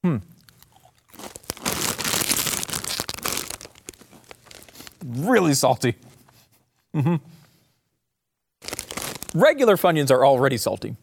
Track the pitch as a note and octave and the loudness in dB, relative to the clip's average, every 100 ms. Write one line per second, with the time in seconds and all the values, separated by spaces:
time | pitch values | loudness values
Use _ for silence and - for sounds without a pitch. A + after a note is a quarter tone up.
0 | F3+ B2 - - _ _ _ _ _ _ | 0 -2 -6 -20 _ _ _ _ _ _
1 | _ - - - - - - - - - | _ -20 -18 -18 -14 -8 -6 -4 -4 -4
2 | - - - - - - - - - - | -4 -2 -2 -2 -2 -4 -6 -6 -6 -8
3 | - - - - - - - - - - | -8 -8 -8 -8 -8 -14 -16 -20 -20 -20
4 | - - _ - _ - - - - _ | -20 -20 _ -20 _ -20 -20 -20 -20 _
5 | C#3+ A#2+ F#3 A#3 F3 C3+ C3 B2+ B2 - | -10 -6 2 2 4 4 2 2 0 -2
6 | - _ _ _ _ _ _ _ _ D#3 | -14 _ _ _ _ _ _ _ _ -2
7 | C#3 E3 - - _ _ _ _ _ _ | 0 0 -4 -20 _ _ _ _ _ _
8 | _ _ _ _ _ _ - - - - | _ _ _ _ _ _ -12 -12 -12 -10
9 | - - - - C#4 C#4+ A#3+ F#3+ F#3 D#3+ | -10 -10 -6 4 4 6 4 6 4 2
10 | C3+ B2+ C3+ C3 C3+ A#2+ - F#2+ G#2+ A#2+ | 4 6 6 6 4 2 -2 -4 -8 -12